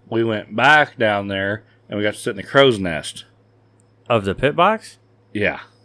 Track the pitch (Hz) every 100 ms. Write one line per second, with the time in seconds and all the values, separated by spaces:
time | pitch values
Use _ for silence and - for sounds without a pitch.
0 | - 113 113 107 - 107 131 151 143 -
1 | 110 101 101 98 98 107 - _ - 104
2 | 104 104 - 98 92 139 139 107 92 78
3 | - - - _ _ _ _ _ _ _
4 | - 117 98 90 135 151 185 220 - -
5 | _ _ _ 104 95 71 - _